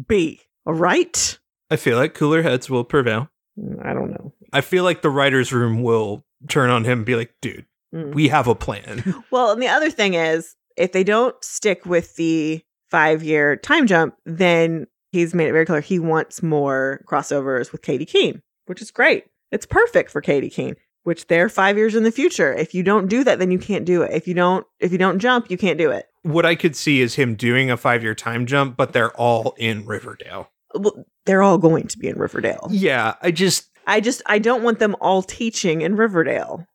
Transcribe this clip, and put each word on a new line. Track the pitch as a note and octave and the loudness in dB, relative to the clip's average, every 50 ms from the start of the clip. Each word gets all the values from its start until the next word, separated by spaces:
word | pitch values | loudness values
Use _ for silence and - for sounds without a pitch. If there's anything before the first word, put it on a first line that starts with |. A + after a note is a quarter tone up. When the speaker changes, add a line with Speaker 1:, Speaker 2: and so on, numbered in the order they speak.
| C3 | -4
Speaker 1:
B, | - A3 G3 E3 D#3 - - _ _ _ _ _ | -2 0 0 0 -2 -4 -10 _ _ _ _ _
all | - E3 | -6 -2
right? | D#3+ F3 F3+ G3+ E4+ E4+ - - - - - - - _ _ _ _ _ _ D#3+ | 0 0 2 2 2 0 0 -2 -4 -4 -4 -6 -10 _ _ _ _ _ _ -4
Speaker 2:
I | |
feel | - - C3+ A#2 | -2 0 2 2
like | A#2+ C#3 D#3+ - | 2 2 0 0
cooler | - D#3 D3 D#3 E3 E3 | 0 0 2 2 2 2
heads | D#3 B2 B2+ - - | 0 0 -2 -2 -4
will | C3 B2 A#2+ | -4 -4 -2
prevail. | - - D3 B2+ A#2 G#2+ A2+ C3 - _ _ _ _ _ G#3 | 0 0 0 2 2 0 -2 -4 -8 _ _ _ _ _ -14
Speaker 1:
Mm, | - - - - - | -12 -12 -12 -10 -8
I | - - | -6 -6
don't | - - - - | -6 -6 -6 -8
know. | - - C#3+ - _ _ _ - | -12 -14 -18 -20 _ _ _ -4
Speaker 2:
I | C#3 | -4
feel | - - - F3+ F3+ | -2 0 0 0 2
like | F3+ E3 - - | 0 0 0 -2
the | D#3 | -2
writer's | C3+ C#3 C#3 C#3 C3 C3 B2+ - C3+ | 0 2 2 2 2 2 0 0 0
room | B2 A#2+ A#2 A2+ A2+ B2 | 0 0 0 0 0 0
will | A#2 A#2 A2+ A2 G2+ G#2 B2 - _ _ _ C3+ - | 2 2 0 0 -2 -6 -10 -12 _ _ _ -12 -4
turn | - D3+ C3 B2 | 0 0 2 2
on | B2 A#2+ A2 | 2 2 2
him | A#2+ B2 A#2+ | 0 -2 -2
and | G#2+ | -2
be | A#2 B2+ | -2 -2
like, | A2+ A#2 - _ _ - | -2 -2 -6 _ _ -10
"Dude, | A2+ - - - _ _ _ _ _ - | -10 -10 -12 -16 _ _ _ _ _ -12
Speaker 1:
Mm. | E3 D#3+ C#3+ C3+ | -10 -10 -6 0
Speaker 2:
we | C#3+ D#3 C3 | 2 2 4
have | D3 D3 B2+ | 4 2 2
a | B2 A2 | 2 0
plan." | - - - G#2+ G2+ - - G#2+ A#2 - F#3+ F3+ - - | 0 -2 -6 -8 -8 -10 -10 -10 -6 -6 -6 -6 -6 -6
<laughs> | _ C4 | _ 0
Speaker 1:
Well, | B3+ B3+ A3 | 0 2 2
and | G#3 A3+ | 0 0
the | B3+ G#3+ | 0 0
other | G3+ D4 D#4 D4+ | 2 2 0 0
thing | - - G#3 G3 F3+ | 0 0 0 0 2
is, | E3+ E3 D#3+ D#3+ E3 E3 - - _ _ _ _ | 0 0 0 0 -2 -4 -8 -18 _ _ _ _
if | - E3+ F3+ - | -2 -2 0 2
they | F#3+ F#3+ | 0 2
don't | G3 G#3 A3+ B3 B3+ - - - | 2 2 2 2 0 -2 -6 -12
stick | - - - - G#3+ F3+ F3+ - | -14 -10 -4 -2 -2 -2 -2 -2
with | F3+ F3 E3 E3+ - _ | -2 0 0 0 -2 _
the | - E3 E3 D#3+ D#3+ D3+ D#3 D#3 D#3+ - _ _ _ _ _ - | -4 -2 0 0 0 0 -2 -4 -6 -10 _ _ _ _ _ 0
five-year | E3+ D3+ D#3 D#3 D#3 D#3+ D#3 D#3 D3+ D3 D3 C#3 | 2 2 2 2 0 0 0 0 2 2 2 0
time | - - - D4 E4 C#4+ G#3+ | -2 0 0 2 4 4 4
jump, | F#3+ E3 D#3+ C#3+ - _ _ | 4 4 2 0 -2 _ _
then | - E3 D#3+ F#3+ F3 E3+ E3 E3 E3 E3 D#3+ - - _ _ _ _ | -10 -2 0 2 4 4 4 2 2 0 -4 -8 -12 _ _ _ _
he's | - F3+ E3+ E3 F3 | -2 -2 0 0 0
made | F3 D#3+ C#3 | 0 0 2
it | A#2+ | 2
very | D#3+ E3 | 2 2
clear | E3+ E3+ D3 | 2 0 -2
he | D3+ - G3 F3 | -2 -2 -2 -2
wants | D#3+ E3 D#3+ D#3+ D3+ - - - - | 0 0 0 0 -2 -4 -6 -6 -4
more | D#3+ D3+ D3 C#3+ C#3 C3+ C3+ C3+ C3+ C#3 C#3 - - | 0 0 0 0 0 0 0 -2 -2 -4 -6 -6 -4
crossovers | D3+ C#3+ C#3 - D#3 C#3+ C3+ C#3 C3 B2 B2 - - | -4 -4 -2 -2 -4 -2 -2 -2 -2 -2 -4 -6 -10
with | - - | -10 -6
Katie | - D3 B2+ D3+ | -6 -4 -4 -4
Keene, | - - G4 D4+ E3+ - - - _ _ _ _ | 0 0 2 2 2 -2 -6 -14 _ _ _ _
which | - F3+ - | -14 -14 -14
is | A3 - - | -14 -10 -2
great. | - B3 D#4+ C4+ - - _ _ _ _ _ - | 2 2 2 2 2 -2 _ _ _ _ _ -8
It's | G#3+ - | -8 -6
perfect | - - F#4+ A#4 A#4+ - - - - | -2 2 2 2 4 4 2 0 0
for | - D#3 | -4 -4
Katie | - - D3 C#3 B2 - | -2 0 0 0 -2 -4
Keene, | - - C3 B2+ C#3+ - _ _ _ _ _ | -6 -6 -6 -6 -8 -12 _ _ _ _ _
which | F3 E3 - - | -6 -6 -6 -2
they're | - F3 E3 F3+ A3 | 0 2 2 2 2
five | - - F#3+ G3 G3+ | 2 2 2 2 2
years | G#3 A3 A3+ G#3 | 2 2 2 2
in | A#3 A3 | 2 2
the | A3+ A3+ | 2 2
future. | - C#4 F4 - - F3 C#3 B2+ | 2 0 0 2 2 0 0 0
If | - E3 - - | -2 -4 -4 -4
you | F3+ F3+ | -2 0
don't | F#3 G#3 G#3+ F#3 F#3+ | 2 2 2 2 0
do | G#3+ B3 C#4 | 0 2 2
that, | B3+ - - | 2 2 2
then | F#3 F#3 | 2 0
you | F3+ F#3 | 0 -2
can't | - - G3+ E3+ - | -2 -4 -4 -2 0
do | E3+ F3+ F3 C#3+ | 0 2 2 2
it. | - - | 0 -2
If | D#3+ - F#3 | -4 -4 -2
you | F3+ | 0
don't, | F3+ F3+ F3+ F#3 F#3 - _ _ _ | 2 2 2 2 0 -2 _ _ _
if | - F#3 F3 | -2 -2 0
you | F3 | 0
don't | F#3 F#3+ F3 F#3+ | 0 0 0 0
jump, | G#3 B3 B3+ B3 A#3+ - | 0 0 0 0 0 -4
you | F3+ F3 | -4 -2
can't | G#3+ F#3 D3+ D#3 | -2 -2 0 0
do | D#3+ D3 | 0 0
it. | A2+ G2 - - _ _ - | 0 -2 -6 -12 _ _ -6
Speaker 2:
What | E3 D3 E3+ E3+ | -2 0 2 4
I | E3 E3+ | 2 2
could | E3 - F3 C#3 | 2 0 -2 -2
see | - - D#3 C#3+ C3 | -2 0 2 2 4
is | B2+ A#2 - | 2 2 2
him | - C#3 A#2+ A2+ | 0 0 0 0
doing | G2+ A#2+ A#2+ A#2+ B2+ C3+ C3 | 0 0 2 2 2 2 0
a | B2 | -2
five-year | A2+ - C3+ A#2+ A#2+ A2+ A2 G#2+ | 0 0 0 0 0 0 -4 -6
time | - - A#2 A#2 A#2+ B2 | -6 -6 -6 -4 -4 -4
jump, | A#2+ C#3 C#3+ C#3 C3+ B2 | 0 0 0 0 0 -2
but | - C3+ - - | -2 -2 0 0
they're | B2 A2 A2+ - | 0 0 0 0
all | - A#2 A#2+ A#2 A2 A2+ B2+ - - | 0 0 2 2 2 0 -4 -4 -4
in | A#2 A2+ A2 G#2+ G#2+ | -4 -4 -4 -4 -6
Riverdale. | G#2+ G#2 F#2+ - A2+ G#2+ - - - F2+ G2 - - _ _ _ _ - | -8 -10 -10 -10 -14 -18 -18 -18 -16 -14 -16 -16 -18 _ _ _ _ -8
Speaker 1:
Well, | G3 G3 G#3 - - - - _ _ _ | -4 -2 -4 -4 -4 -10 -20 _ _ _
they're | - F#3+ F#3+ G3 | 0 2 4 6
all | G3 F3+ E3 | 4 4 4
going | E3 E3 D#3+ - - - | 4 4 4 2 0 -6
to | - - | -10 -8
be | - - | -8 -8
in | - - | -4 -4
Riverdale. | G2+ - - - - - - - - - | -6 -6 -4 -4 -4 -4 -4 -6 -6 -4
Speaker 2:
Yeah, | G#3+ G3 F#3+ D#3+ C3+ B2 A2 A2+ - - - | -2 0 0 2 2 0 0 -2 -4 -2 -2
I | F3+ | -2
just | E3+ D#3 F#3+ F#3 D#3 - - _ _ _ _ | 0 2 2 0 0 -2 -4 _ _ _ _
Speaker 1:
I | - G3+ G#3+ | 0 0 2
just, | G3+ A#3 C4 - - | 2 0 -2 -2 -2
I | - G#3 G#3 | -2 0 0
don't | G#3+ A3+ B3+ A#3+ A3+ | 2 2 0 2 0
want | A#3+ A#3 F#3+ | 0 0 2
them | A3 G#3 G3 - | 0 0 0 0
all | - E3+ F#3+ F#3+ F#3 | 0 2 2 2 0
teaching | - - - A#3 A3+ - - - F#3 D#3 E3 | -2 -6 -6 -6 -6 -4 -2 -2 -2 0 0
in | D#3 E3+ G#3+ | 0 0 0
Riverdale, | G#3 A3+ A3+ F#3+ E3 D#3+ C3+ B2+ - - - - - E3+ - _ | 0 0 2 2 2 2 2 0 -2 -4 -6 -10 -12 -14 -18 _